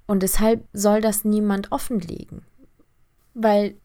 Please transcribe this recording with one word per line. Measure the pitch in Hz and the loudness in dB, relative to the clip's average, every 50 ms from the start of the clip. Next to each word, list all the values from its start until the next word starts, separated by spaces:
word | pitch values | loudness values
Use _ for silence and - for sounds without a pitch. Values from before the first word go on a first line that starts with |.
| _ | _
Und | - 202 190 190 | -2 -2 0 0
deshalb | 190 - - 214 220 226 226 - - - | 0 2 2 4 4 2 0 -4 -10 -6
soll | 202 202 208 208 220 | 0 2 2 2 2
das | 214 220 208 - - | 2 0 -2 -2 -2
niemand | 214 208 214 214 208 196 196 202 - | 0 0 0 0 0 -2 -2 -4 -6
offenlegen. | - 269 - - 247 196 170 165 - - - - - - - _ _ _ - _ _ _ _ _ _ _ _ _ _ _ _ _ _ | -6 -6 -6 -4 -6 -6 -6 -8 -12 -14 -14 -16 -18 -20 -20 _ _ _ -20 _ _ _ _ _ _ _ _ _ _ _ _ _ _
Weil | 233 220 214 208 208 208 196 202 - | 0 2 2 4 4 2 -2 -6 -12